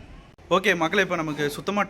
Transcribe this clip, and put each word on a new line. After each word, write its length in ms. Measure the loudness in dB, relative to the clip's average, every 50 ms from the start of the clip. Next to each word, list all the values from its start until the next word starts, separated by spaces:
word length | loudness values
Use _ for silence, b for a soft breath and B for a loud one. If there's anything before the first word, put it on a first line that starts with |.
| -20 -20 -20 -20 -20 -20 -20 -14 -2 0 2
ஓகே 160 | 2 4 2 2 2
மக்களே, 220 | 0 0 2 2 0
இப்ப 120 | 2 0 -2
நமக்கு 220 | -2 -4 -4 -2 -2 -4 -4
சுத்தமா 260 | -4 -4 -2 0 0 0